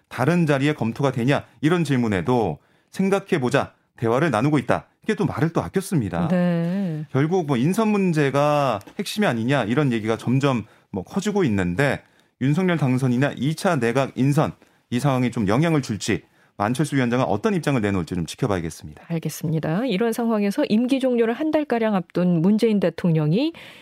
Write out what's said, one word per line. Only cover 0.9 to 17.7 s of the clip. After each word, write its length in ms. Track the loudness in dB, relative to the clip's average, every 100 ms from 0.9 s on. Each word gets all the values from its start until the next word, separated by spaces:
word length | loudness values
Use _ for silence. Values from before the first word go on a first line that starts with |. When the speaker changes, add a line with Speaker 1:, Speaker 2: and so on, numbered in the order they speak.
| 0 -2
Speaker 1:
되냐, 320 | 0 0 0 -4 _
이런 220 | 0 2 2
질문에도 720 | 0 0 0 0 0 0 -4 _ _ _
"생각해보자, 840 | -2 0 0 0 -2 2 0 -2 _ _ -4
대화를 340 | 0 2 2
나누고 260 | 2 2 2
있다." 280 | 0 -2 -4 _
이게 100 | -4 0
또 100 | 0
말을 280 | 0 0
또 80 | 0
아꼈습니다. 680 | -2 -4 -2 -2 0 -2 0
Speaker 2:
네. 760 | 2 0 0 -2 -4 -4 -6 -4
Speaker 1:
결국 340 | 0 0 0 0
뭐 120 | 0
인선 320 | 2 2 2
문제가 920 | 2 2 2 2 2 2 2 0 -2 -6 -12
핵심이 300 | -8 -2 0
아니냐, 360 | 0 0 0 0
이런 260 | 0 2
얘기가 240 | 0 0 -2
점점 480 | 0 2 2 0 -4 _ _
뭐 120 | -10
커지고 400 | -6 -6 -2 0 0
있는데, 560 | 0 0 0 -2 -2 -8 _ _ -4
윤석열 360 | -2 2 0 0
당선이나 560 | 0 0 0 0 0 -2
이 180 | -4 -2
차 200 | 0 0
내각 340 | 0 0 -2 0
인선, 380 | 2 2 0 -2 _ _ -6
이 100 | -2
상황이 300 | 0 0 0
좀 160 | 0 0
영향을 340 | 2 2 0
줄지, 420 | -2 -4 -2 -4 -4 _ _ -4
안철수 380 | -2 -2 -2 0
위원장은 300 | 0 0 0
어떤 280 | 0 0
입장을 260 | -2 0